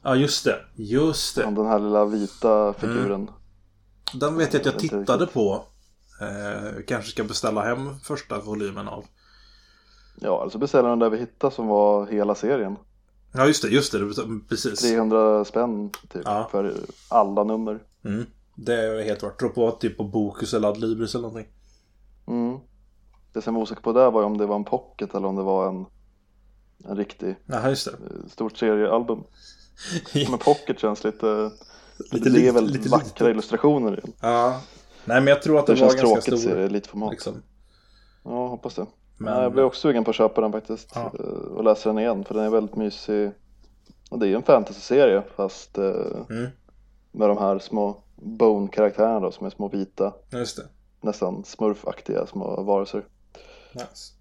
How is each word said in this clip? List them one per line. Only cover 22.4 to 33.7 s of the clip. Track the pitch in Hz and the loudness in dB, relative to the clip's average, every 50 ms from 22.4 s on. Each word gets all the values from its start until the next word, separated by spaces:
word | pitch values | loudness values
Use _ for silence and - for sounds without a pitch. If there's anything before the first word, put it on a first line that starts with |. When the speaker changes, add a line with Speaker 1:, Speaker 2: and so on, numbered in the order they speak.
| 117 120 123 139 - _ _ _ _ _ _ _ _ _ _ _ _ _ _ | -2 -4 -6 -8 -14 _ _ _ _ _ _ _ _ _ _ _ _ _ _
Speaker 2:
Det | 107 | -8
som | - 117 113 | -4 -2 -2
jag | 113 | -2
var | 110 | -2
osäker | 101 110 - | -4 -6 -6
på | - 113 113 | -4 2 4
där | 123 131 123 | 6 6 6
var | 110 110 | 6 4
ju | 104 | 2
om | 104 107 | 2 0
det | 104 104 | -2 0
var | 104 104 | 0 -2
en | 104 104 | -4 -2
pocket | - - 127 - - _ - 104 101 - | -4 -6 -6 -6 -10 _ -10 -10 -6 -6
eller | 98 98 | -4 -4
om | 95 95 | -2 -4
det | 98 95 | -2 -2
var | 95 95 95 92 95 | 0 0 0 0 -2
en, | 92 92 95 - _ _ _ _ _ _ _ _ _ _ _ _ _ _ _ _ _ _ - | -4 -6 -12 -14 _ _ _ _ _ _ _ _ _ _ _ _ _ _ _ _ _ _ -12
en | - 101 | -10 -6
riktig, | 101 101 - - - 90 90 95 - _ | -6 -6 -6 -8 -8 -8 -8 -8 -8 _
Speaker 1:
Jaha, | - 135 113 113 131 | -8 -6 -2 -2 -2
just | 139 131 - | -2 -2 -6
det. | - | -10
Speaker 2:
eh, | - - - - - - - - | -12 -14 -16 -16 -14 -14 -16 -16
stort | - - 113 110 - | -8 -6 -6 -6 -4
seriealbum. | - 117 110 107 104 107 - 110 113 120 120 113 110 - - _ - - - - _ - _ _ - - 190 180 170 - - - | -2 0 2 2 2 2 2 2 0 0 -2 -6 -6 -8 -18 _ -20 -20 -20 -20 _ -20 _ _ -18 -12 -8 -8 -8 -8 -4 -2
Speaker 1:
<laughs> | 143 143 - | -2 0 0
Speaker 2:
Men | 127 117 | -2 0
pocket | - 147 147 - - - 127 - | 4 2 2 2 2 -6 -4 -2
känns | - 110 104 - - | -2 -2 -2 -2 -4
lite, | 110 107 - - 110 107 107 107 107 - - - - - - - - - - - - | -6 -4 0 0 0 0 0 -2 -4 -6 -12 -20 -20 -20 -20 -20 -20 -16 -16 -12 -6
Speaker 1:
Lite | 143 117 113 127 | -4 0 2 4
Speaker 2:
det | |
är | 123 120 | 6 6
Speaker 1:
litet, | 123 127 120 | 6 6 6
Speaker 2:
väl | 120 110 | 4 2
Speaker 1:
lite | 151 139 131 - 131 | 2 -2 -2 0 2
Speaker 2:
vackra | 120 113 - | 2 2 2
Speaker 1:
litet. | - - - 117 | -2 -4 2 2
Speaker 2:
illustrationer | 120 110 107 107 - 117 110 - 147 | 2 2 2 -2 -4 -2 2 4 4